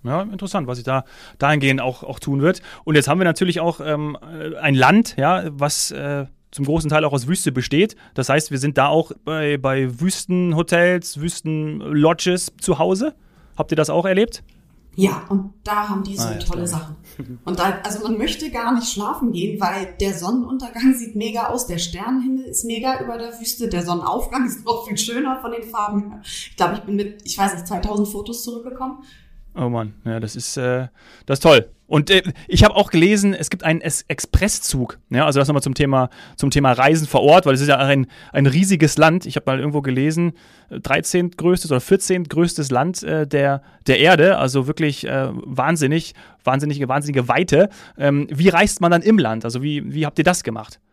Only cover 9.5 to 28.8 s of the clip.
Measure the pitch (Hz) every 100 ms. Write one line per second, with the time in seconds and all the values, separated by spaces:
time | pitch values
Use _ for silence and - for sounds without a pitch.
9.5 | 143 131 135 127 120 180 - - 180 180
10.5 | 160 170 170 175 180 - 143 156 - 160
11.5 | 156 151 151 147 147 156 170 185 180 -
12.5 | _ - 147 170 190 294 - _ _ _
13.5 | - - 156 151 156 190 190 233 - -
14.5 | _ _ _ _ - 190 - - 196 196
15.5 | _ - 208 202 196 196 196 - - -
16.5 | 175 175 160 - - - - 123 123 165
17.5 | 175 185 - 208 214 214 214 285 - 311
18.5 | 240 240 247 - 196 208 - 240 175 196
19.5 | 208 185 196 185 - 196 165 175 247 233
20.5 | 262 247 233 262 254 226 214 220 226 240
21.5 | 240 - 170 170 175 220 262 254 262 254
22.5 | - 233 226 262 262 240 233 233 - 226
23.5 | - 226 180 170 175 - 220 - 262 240
24.5 | - 226 226 214 202 233 240 277 247 247
25.5 | 233 220 226 208 208 202 - - - -
26.5 | - 180 208 - 202 202 - - - 196
27.5 | 175 175 175 208 208 202 202 208 233 240
28.5 | 233 247 254